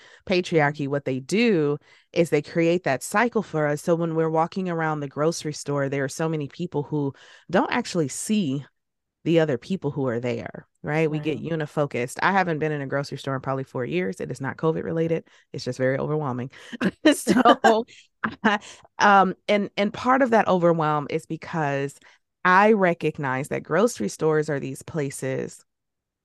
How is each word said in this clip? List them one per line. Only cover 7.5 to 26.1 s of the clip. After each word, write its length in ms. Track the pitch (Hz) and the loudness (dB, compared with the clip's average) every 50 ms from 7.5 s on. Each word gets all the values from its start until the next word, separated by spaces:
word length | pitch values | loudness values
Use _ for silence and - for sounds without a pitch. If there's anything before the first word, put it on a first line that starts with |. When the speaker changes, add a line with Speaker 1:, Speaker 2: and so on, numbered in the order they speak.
Speaker 1:
don't 220 | 165 202 294 359 | 2 2 2 2
actually 360 | - 247 - - - 175 151 127 | 0 -2 -2 -2 -2 -2 -2 -2
see 560 | - - - - 214 214 180 135 131 147 131 - _ _ _ _ _ _ _ _ _ _ - | -4 -6 -4 -2 0 0 0 0 -2 -4 -6 -10 _ _ _ _ _ _ _ _ _ _ 0
the 140 | 147 170 165 | 2 4 4
other 180 | 160 151 127 | 4 2 0
people 360 | - - - 190 175 - 147 | -2 -4 -4 -6 -4 -4 -4
who 160 | 139 151 131 127 | -4 -2 -2 -2
are 100 | 113 120 | -2 -2
there, 480 | 127 123 117 117 - - - - - _ _ _ | -2 -4 -4 -4 -6 -10 -12 -16 -18 _ _ _
right? 260 | - 160 151 160 160 147 | -6 -2 0 0 0 0
We 120 | 151 151 | 0 -2
get 180 | 151 156 151 151 | -4 -4 -4 -4
Speaker 2:
Right. 140 | 139 156 | -6 -6
Speaker 1:
unifocused. 680 | 170 156 151 - - 160 147 139 - 120 120 123 - - | -6 -6 -6 -4 -2 -2 -2 -2 -2 -4 -6 -6 -4 0
I 100 | - 175 | 0 2
haven't 260 | 196 196 185 175 160 143 | 2 2 2 0 0 -2
been 140 | 156 156 | -2 -2
in 80 | 151 143 | -2 -4
a 80 | 139 131 | -4 -4
grocery 300 | 139 139 139 - 143 135 | -4 -4 -4 -6 -10 -10
store 180 | - 139 135 | -6 -6 -6
in 40 | 127 | -4
probably 220 | - 135 135 135 | -4 -4 -4 -4
four 220 | 135 - - 131 120 | -6 -6 -6 -6 -4
years. 360 | 139 156 180 185 190 185 - | -4 -4 -4 -4 -4 -6 -6
It 120 | - 147 | -8 -8
is 80 | 139 - | -8 -8
not 160 | 139 135 - | -8 -8 -4
covid 260 | - 165 160 160 165 | -2 0 0 0 -2
related. 420 | - - 165 165 165 165 165 180 - _ _ _ _ _ | -4 -4 -2 0 0 0 -2 -2 -4 _ _ _ _ _
It's 120 | - 131 - | -14 -10 -8
just 140 | 123 127 - | -8 -4 -2
very 200 | 131 131 135 135 | 0 0 0 0
overwhelming. 520 | 139 147 151 156 147 131 123 123 120 135 - - - - 240 - | -2 -4 -4 -4 -4 -4 -6 -6 -8 -10 -12 -18 -18 -18 -8 -4
<laughs> 100 | - 185 - _ - 302 285 | -4 -4 -2 _ 2 2 2
So, 720 | - - 226 190 247 - 240 247 - - 226 220 220 240 - - - _ _ _ _ - | 4 2 2 4 6 6 6 6 6 4 4 4 2 0 -6 -12 -20 _ _ _ _ -8
Speaker 2:
<laughs> 200 | - - - - | -8 -4 -2 0
Speaker 1:
I, 140 | 214 202 208 - - - - - _ _ - | 0 0 0 -4 -10 -20 -20 -20 _ _ 2
um, 360 | - 202 196 196 185 185 - - _ - | 6 6 8 8 6 4 0 -4 _ 0
and, 220 | 208 208 196 - - | 0 0 0 -2 -2
and 160 | - 202 208 | -2 -2 -2
part 300 | - - - 247 262 262 | -2 -2 0 2 2 4
of 80 | 277 233 | 4 4
that 180 | 233 214 - - | 4 4 4 4
overwhelm 580 | 185 180 165 175 165 165 151 151 151 147 143 - | 4 4 4 4 4 2 2 0 0 0 -2 -4
is 160 | - 160 - | -6 -6 -6
because 720 | - 160 - - - - 165 151 143 139 139 139 139 - - - - _ _ _ _ _ _ - | -8 -10 -10 -10 -8 -4 -2 -2 -2 -2 -2 -4 -6 -8 -12 -20 -20 _ _ _ _ _ _ 2
I 280 | 185 180 190 208 214 | 4 6 6 8 6
recognize 760 | 226 196 185 170 170 - 165 151 - - 143 131 131 131 - - | 6 6 4 2 2 2 -2 -2 -2 -2 -4 -2 -2 -4 -4 -4
that 140 | 135 135 | -6 -6
grocery 460 | 131 - 151 175 226 233 - - 208 185 | -4 0 2 2 2 2 0 -2 -6 -6
stores 420 | - - 156 160 151 156 151 160 | -4 -2 0 2 2 2 0 -2
are 100 | 147 139 | -4 -4
these 220 | 135 135 135 - | -6 -8 -10 -12
places 800 | - - - 160 143 139 - - 139 131 131 - 117 - - - _ _ _ _ _ _ _ _ _ _ | -12 -8 -6 -4 -4 -4 -6 -6 -6 -4 -4 -4 -6 -8 -10 -16 _ _ _ _ _ _ _ _ _ _